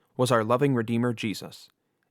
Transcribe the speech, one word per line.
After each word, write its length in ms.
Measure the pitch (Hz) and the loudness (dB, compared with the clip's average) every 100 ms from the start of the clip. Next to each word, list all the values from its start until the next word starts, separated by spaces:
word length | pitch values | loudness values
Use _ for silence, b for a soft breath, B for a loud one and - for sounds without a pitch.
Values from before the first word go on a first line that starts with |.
| _ - | _ -2
was 140 | 123 | 2
our 140 | 120 | 2
loving 300 | 110 123 143 | 2 2 2
Redeemer 380 | 127 113 117 123 | 0 0 -2 -2
Jesus, 560 | 117 117 90 82 - - _ _ _ _ | -2 -6 -6 -10 -18 -20 _ _ _ _